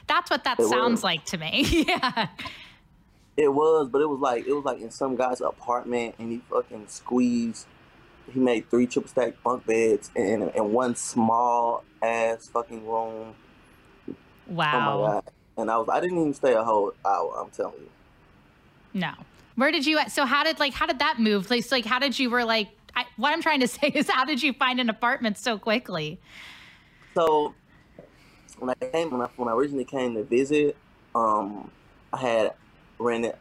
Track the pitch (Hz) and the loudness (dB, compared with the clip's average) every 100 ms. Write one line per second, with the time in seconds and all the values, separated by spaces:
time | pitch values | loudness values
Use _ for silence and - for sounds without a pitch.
0 | - 330 349 294 277 233 220 247 247 226 | 0 0 2 -2 0 0 2 2 2 2
1 | 190 165 - 175 160 254 - 330 311 349 | 0 -2 -4 -8 -4 0 2 2 2 0
2 | 254 233 196 - - - - - _ _ | 0 -2 -4 -8 -16 -16 -20 -20 _ _
3 | _ _ _ - 147 139 156 156 135 135 | _ _ _ 2 4 4 4 4 4 2
4 | 151 135 135 120 127 147 139 113 110 - | 2 2 0 0 0 -2 -2 -6 -8 -6
5 | 139 120 127 101 - - - 120 117 120 | -4 0 -2 -2 -4 -4 -4 -4 -2 -4
6 | 117 - 113 117 - 123 - 113 101 - | -4 -8 -8 -8 -4 -4 -4 -12 -16 -16
7 | - 123 123 120 117 110 - - - - | -2 2 2 2 -2 -8 -18 -20 -20 -20
8 | - - - 127 127 113 - 120 123 143 | -20 -20 -8 0 2 2 2 2 2 0
9 | - - 117 - 120 127 - 113 113 104 | -2 -2 -2 -2 -4 -2 0 2 4 2
10 | - - 98 107 90 107 104 117 127 117 | 0 -2 0 0 0 0 2 2 0 -2
11 | - 123 110 117 120 120 117 113 - _ | -4 0 2 2 2 2 2 -2 -8 _
12 | 113 117 113 113 - 117 117 113 110 113 | -2 0 0 -2 -4 -6 -4 -10 -4 -4
13 | 113 113 110 107 - - - - - - | -4 -8 -14 -18 -20 -20 -20 -20 -20 -18
14 | - - _ _ - 170 151 147 143 139 | -16 -16 _ _ -10 -2 0 0 0 0
15 | 107 101 - _ _ - 107 117 113 147 | 0 -2 -6 _ _ -6 -2 0 0 -2
16 | 180 180 151 131 139 113 113 107 101 - | 0 0 -2 0 2 2 4 2 0 -2
17 | 98 92 85 - - - 92 71 73 - | -2 0 -2 -6 -10 -6 -8 -8 -20 -20
18 | _ _ _ - _ _ _ _ _ 190 | _ _ _ -20 _ _ _ _ _ -6
19 | 160 - - - _ - 277 330 269 302 | -6 -8 -20 -20 _ 0 2 2 2 0
20 | 262 - 262 285 311 311 285 - 311 269 | 0 0 2 2 2 0 -2 0 -2 0
21 | 294 294 220 202 180 247 - 262 220 254 | 0 2 2 2 0 -2 0 -2 0 0
22 | 277 233 254 247 233 226 208 - - 247 | 0 0 0 0 2 0 -2 -10 -10 -8
23 | 247 - 277 320 320 294 247 - 285 302 | -8 -2 0 0 0 2 0 2 0 2
24 | 277 262 262 269 285 233 262 254 240 220 | 2 2 0 0 -2 0 -2 0 -2 0
25 | 240 262 226 202 247 208 226 220 247 175 | -2 0 -2 -4 -4 -4 0 -2 -2 -6
26 | 151 185 - - - - - - _ _ | -6 -10 -18 -20 -20 -20 -20 -20 _ _
27 | - 180 160 156 147 - _ - _ - | -4 2 4 4 2 -6 _ -20 _ -20
28 | - _ - - - - 127 127 127 160 | -20 _ -20 -20 -20 -8 -4 -4 -2 -2
29 | 165 127 123 - 120 113 147 139 123 135 | -2 -2 -4 -4 0 0 0 -2 -4 -2
30 | 127 113 - 120 139 147 147 - _ _ | -2 -2 0 0 2 2 2 -2 _ _
31 | _ 117 113 107 101 104 - - - - | _ 0 2 2 -2 -8 -16 -20 -20 -20
32 | _ 135 131 113 104 - - - - - | _ -4 0 2 2 -2 -20 -20 -20 -4
33 | 117 117 117 - | -2 0 -2 -2